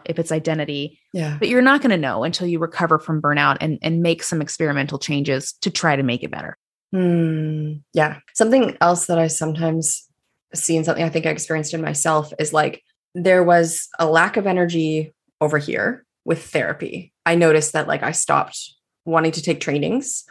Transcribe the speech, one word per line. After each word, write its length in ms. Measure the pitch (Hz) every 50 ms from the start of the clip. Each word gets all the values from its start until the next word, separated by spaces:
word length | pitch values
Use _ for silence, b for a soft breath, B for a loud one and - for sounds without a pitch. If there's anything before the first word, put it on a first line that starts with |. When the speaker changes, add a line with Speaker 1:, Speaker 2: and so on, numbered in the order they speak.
| -
Speaker 1:
if 140 | - 160 170
it's 120 | 165 -
identity. 680 | 160 160 156 165 160 156 147 151 143 143 143 156 - _ _ _
Speaker 2:
Yeah. 260 | - 175 156 151 147 147
Speaker 1:
But 80 | 220
you're 140 | - 247 254 254
not 180 | 277 285 285
gonna 160 | 285 240 196
know 260 | 165 147 131 92 90 131
until 220 | 170 170 - 180
you 140 | 175 170 160
recover 400 | 165 160 - - 175 165 156 156
from 200 | - - 160 151
burnout 380 | 147 147 147 143 147 143 139 -
and, 180 | - 156 151 -
and 220 | - 160 165 165 170
make 180 | 170 165 165
some 200 | - - 170 156 147
experimental 560 | - - - 160 151 143 139 135 139 139 135
changes 540 | - - 147 143 139 143 131 135 - - - -
to 100 | - 196
try 240 | - - 175 160 143
to 80 | 139 135
make 180 | 123 120 127
it 80 | - -
better. 260 | - - - - - - _ _ _ _ _ _
Speaker 2:
Hmm. 840 | 196 185 180 175 170 170 165 160 160 156 156 156 156 151 151 151 151 147 - _ -
Yeah. 240 | 165 151 151 - - _ _ -
Something 420 | - 220 226 262 262 226 - - -
else 260 | 170 175 180 175 -
that 100 | - 170
I 100 | 165 165
sometimes 800 | 156 151 - 160 160 151 165 165 160 160 165 160 - - - - _ _ _ _ _ _ _ _ _ -
see 220 | - - - 165
and 80 | 160 156
something 180 | 165 - - 165
I 60 | 160
think 160 | 160 160 165
I 40 | 160
experienced 440 | 156 165 - - 160 156 151 - 170
in 80 | 160
myself 500 | 160 151 151 - - 160 156 151 147 147 - -
is, 140 | 151 - 156
like, 300 | 156 151 - - - _ _ _ _ _ _ -
there 280 | 180 170 190 185 185 175
was 440 | 175 175 170 170 165 - - - - - -
a 60 | 160
lack 320 | 156 160 165 175 208 -
of 100 | 220 196
energy 680 | 190 185 180 175 170 170 165 160 156 156 156 156 - _ _ _ _ _ -
over 180 | 151 147 151
here 480 | 147 143 - - - - 214 262 - _ _ _ _ -
with 180 | - 165 - -
therapy. 680 | - - 151 104 - 147 - - - - 185 175 - _ _ -
I 100 | 170 170
noticed 380 | 170 170 160 156 156 147 - -
that, 140 | 156 151
like, 160 | 156 151 143 104
I 80 | 147
stopped 460 | 170 - - - 143 143 - - - - - - _ _ _ _ _ _ -
wanting 260 | 165 165 160 165 160 156
to 80 | 160
take 180 | 147 175 156 143
trainings. 640 | - 156 143 147 147 165 220 277 277 - - - - B